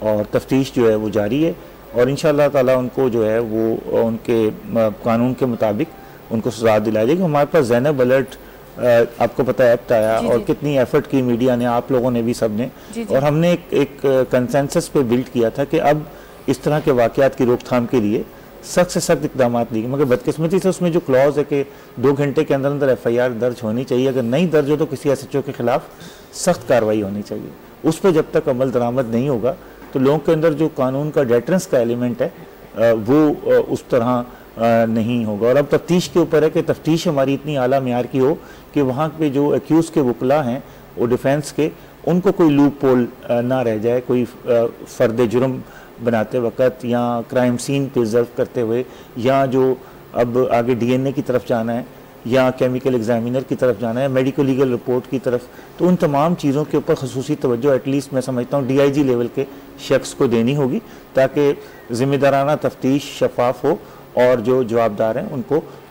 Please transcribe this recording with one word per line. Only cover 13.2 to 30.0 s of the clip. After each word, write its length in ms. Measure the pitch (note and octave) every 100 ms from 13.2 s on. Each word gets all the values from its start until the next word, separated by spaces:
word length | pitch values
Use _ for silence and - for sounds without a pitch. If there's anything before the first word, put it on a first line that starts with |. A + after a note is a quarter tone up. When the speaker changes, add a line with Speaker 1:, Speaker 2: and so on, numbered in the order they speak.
Speaker 1:
हमने 280 | D3 D3 E3+
एक, 200 | F3 -
एक, 320 | - C#3 - C#3+
अ, 180 | C3
consensus 640 | B2+ B2+ A#2+ C#3+ C#3 F3 E3
पे 160 | D#3
build 260 | B2 B2 B2+
किया 200 | B2+ A2+
था 140 | B2
कि 140 | C#3 D#3+
अब 320 | C#3+ D3+ D3+ - - - -
इस 140 | C3+
तरह 160 | D#3 D3+
के 120 | D#3
वाक़यात 440 | B2+ A2+ - C3+ -
की 100 | A#2+
रोकथाम 400 | B2 - B2 A#2+
के 160 | C3
लिए 240 | G#2 G#2 - - - -
सख्त 260 | - - F3
से 80 | F3+
सख्त 260 | - D#3+ D3
इकदामात 480 | C3 A#2+ A#2+ A#2
लिए, 140 | A2 A#2
मगर 180 | C#3 C#3+
बदकिस्मती 540 | A#2+ - D3 E3 F#3
से 100 | F#3
उसमें 220 | E3+ F3+
जो 80 | E3
clause 380 | - B2+ C#3+ C#3+
है 60 |
कि 220 | C#3+ C#3+ C3+ - - -
दो 140 | B2+
घंटे 300 | C#3 C#3+ C3+
के 100 | D3
अंदर 160 | C#3 C3+
अंदर 200 | C#3+ C#3
एफ़आईआर 440 | A#2 B2 A#2 B2+
दर्ज 280 | A2+ B2 A#2
होनी 200 | A2+ A#2
चाहिए, 240 | C3+ B2 C3+
अगर 160 | C3
नहीं 260 | A#2 C3+ F3+
दर्ज 200 | D3+ C#3
हो 60 | D3
तो 100 | D#3
किसी 240 | C3+ C#3+
एसएचओ 320 | C3 - C#3
के 100 | C3
ख़िलाफ़ 320 | - A#2+ C3 - - - - -
सख्त 340 | - - F3 -
कार्रवाई 320 | B2 A2 A2
होनी 200 | G2 G#2
चाहिए, 280 | G2+ G#2+ - - - - C#3+
उस 140 | D#3+
पर 120 | G3
जब 200 | D#3 -
तक 180 | E3 D3+
अमल 220 | B2 C3
दरामद 340 | A#2+ A#2+ B2+ A#2
नहीं 240 | A2+ C#3
होगा 260 | B2 A#2 - - - -
तो 60 |
लोगों 200 | C#3